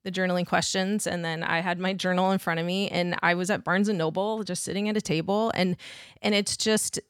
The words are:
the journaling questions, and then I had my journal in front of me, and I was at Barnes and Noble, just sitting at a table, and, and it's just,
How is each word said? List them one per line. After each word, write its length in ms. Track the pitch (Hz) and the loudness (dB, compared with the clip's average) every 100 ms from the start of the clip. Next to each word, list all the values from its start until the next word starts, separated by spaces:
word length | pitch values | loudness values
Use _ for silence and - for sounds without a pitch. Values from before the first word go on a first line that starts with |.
the 80 | 190 | -6
journaling 360 | 185 185 180 175 | 0 0 0 2
questions, 580 | 175 - 190 190 208 - | 0 2 0 0 0 -2
and 180 | 175 | -2
then 200 | 165 160 | -4 -4
I 160 | 165 165 | 0 0
had 180 | 180 175 | 0 -2
my 140 | 185 | -2
journal 400 | 190 185 180 190 | -2 0 2 2
in 60 | 190 | 2
front 200 | - 165 | 0 -2
of 80 | 175 | 0
me, 220 | 185 202 | 0 0
and 260 | 175 175 170 | 0 0 2
I 120 | 170 | 2
was 160 | 175 185 | 2 2
at 120 | 208 | 0
Barnes 260 | - 185 208 | 2 2 2
and 100 | 190 | 2
Noble, 440 | 160 175 208 220 | 0 0 -2 -2
just 220 | 190 180 | -4 -6
sitting 240 | - 180 208 | -4 -2 -2
at 80 | 208 | -2
a 40 | |
table, 520 | - 160 160 208 226 | 0 0 0 0 2
and, 220 | - 185 175 - - - - | 2 0 0 -6 -18 -20 -4
and 120 | 208 | 2
it's 220 | 202 202 - | 2 0 0
just, 420 | 220 214 - - - | 2 2 0 -6 -4